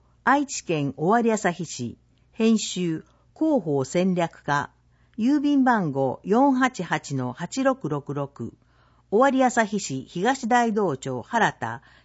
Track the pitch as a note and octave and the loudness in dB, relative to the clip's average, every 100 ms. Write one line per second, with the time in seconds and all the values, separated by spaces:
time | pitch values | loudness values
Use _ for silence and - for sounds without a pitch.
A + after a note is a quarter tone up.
0 | _ _ A#3 C#4+ C#4 - - D#3 C#3 C#3+ | _ _ 2 2 0 -6 -4 -2 -2 -2
1 | D#3+ A#3+ A3+ G#3+ F#3 E3+ E3 - A#2+ - | 2 2 2 2 0 -2 -6 -8 -10 -12
2 | _ _ _ - A3+ A3 - F#3 F3 D#3+ | _ _ _ -2 2 2 0 -4 -2 -4
3 | - _ _ - D#4+ C#4 D#3+ C#3 C3 F3 | -8 _ _ -4 0 0 0 -2 0 0
4 | F#3+ F3 E3 - - C#3+ - _ _ _ | 0 0 -2 -4 -4 -2 -2 _ _ _
5 | _ - A#3 D4 C#4+ C#4+ B3+ A3+ E3 C3+ | _ -4 0 2 2 4 4 2 0 0
6 | C3+ - F3 A3+ C#4 B3+ B3+ - E3+ D#3 | -2 -2 0 4 4 4 0 -2 -4 -4
7 | - C3+ B2+ B2+ F3 C4+ C4+ C4 D3+ D3 | -2 -6 -6 -6 -8 -2 0 0 -4 -6
8 | - C#3+ C#3 - A#2 - _ _ _ _ | -6 -8 -8 -10 -14 -14 _ _ _ _
9 | _ G3+ C#4 C4 B3+ A#3+ G#3 G#3 - C3 | _ 2 4 4 2 2 -2 -4 -6 -8
10 | - E3+ G#3+ C4+ G#3+ B3 A#3 G#3+ F#3+ C3 | -8 -2 -2 -2 0 2 2 0 -2 -2
11 | C3+ B2+ - A#3 F3 - A2+ A#2 - _ | -6 -8 -4 0 0 0 -8 -10 -14 _